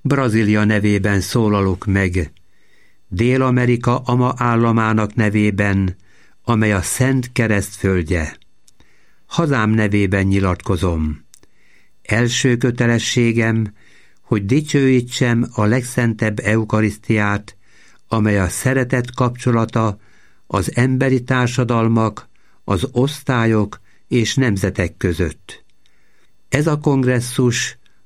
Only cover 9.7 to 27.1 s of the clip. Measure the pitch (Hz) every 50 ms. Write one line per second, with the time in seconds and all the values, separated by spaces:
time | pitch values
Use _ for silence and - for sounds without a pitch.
9.7 | 110 110 107 104 101 104 101 92 98 98 95 98 98 98 98 95 90 - - -
10.7 | 98 87 98 90 85 80 78 76 76 73 - - - - - - - - - -
11.7 | - - - - - - - - 104 113 120 120 120 - - 135 120 120 123 123
12.7 | 120 - 123 117 117 117 117 - - 123 120 117 113 117 113 113 113 113 110 104
13.7 | - - - - - - - - - - - - 117 104 101 98 123 151 151 -
14.7 | - 143 135 131 131 127 123 123 - - 135 120 117 117 117 - - - 107 104
15.7 | 113 131 123 123 - - 120 117 113 107 117 107 104 107 - 101 107 113 110 107
16.7 | - 107 110 107 101 - - - 117 107 104 101 104 104 - - - - - -
17.7 | - - - - - - - - - 113 104 107 101 101 92 90 - - - 127
18.7 | 131 135 127 123 135 127 123 123 - - 127 123 123 123 - 127 117 117 113 117
19.7 | - 117 110 107 101 - - - - - - - - - - - - 101 87 -
20.7 | - - 123 131 131 131 139 135 131 127 123 - 131 127 123 123 123 - 127 113
21.7 | 120 113 113 113 113 113 110 110 - - - - - - - - - - - -
22.7 | 101 90 85 - - 123 127 143 147 - - - 131 120 113 113 113 107 104 101
23.7 | - - - - - - - - - 123 113 - - 131 131 120 101 98 98 98
24.7 | 92 - 92 85 - - - 92 87 80 90 78 - - - - - - - -
25.7 | - - - - - - - - - - - - - - - - - 139 151 165
26.7 | 151 147 147 147 139 135 127 127